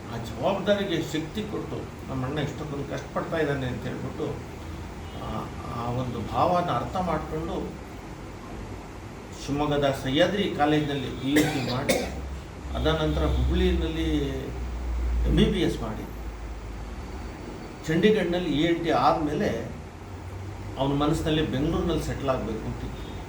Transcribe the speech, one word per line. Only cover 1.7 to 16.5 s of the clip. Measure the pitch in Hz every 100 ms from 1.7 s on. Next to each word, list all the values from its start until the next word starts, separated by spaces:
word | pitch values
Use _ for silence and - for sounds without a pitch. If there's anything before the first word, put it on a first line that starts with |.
| 120 - - -
ನಮ್ಮ | 131 127
ಅಣ್ಣ | 151
ಇಷ್ಟೊಂದು | 147 - 156 135 131
ಕಷ್ಟಪಡ್ತಾ | 143 - 185 147 165
ಇದ್ದಾನೆ | 147 135 127
ಅಂತ | 123
ಹೇಳ್ಬಿಟ್ಟು, | 127 123 127 - 139 - - - - - - - - 110
ಆ, | 113 110 - - -
ಆ | 120 117
ಒಂದು | 120 127 117 101
ಭಾವನ | 117 160 180 170
ಅರ್ಥ | 123 - 190
ಮಾಡಿಕೊಂಡು | 180 151 - 160 170 160 - - - - - - - - - - - - - - - - - - -
ಶಿವಮೊಗ್ಗದ | 143 147 143 139 127
ಸಹ್ಯಾದ್ರಿ | 127 143 185 202 180 143
ಕಾಲೇಜಿನಲ್ಲಿ | 151 151 147 135 123
ಪಿ | 117 127
ಯು | 147
ಸಿ | 151 147 120
ಮಾಡಿ, | 123 143 - - - - - - - - -
ಅದಾದ | 156 156
ನಂತರ | 156 156
ಹುಬ್ಳಿನಲ್ಲಿ | 156 - - 185 185 165 160 160 160 151 135 131 131 - - - - - - - -
ಎಂ | 151
ಬಿ |
ಬಿ | 214 185
ಎಸ್ | 156 -
ಮಾಡಿ, | 113 107 98 - - - -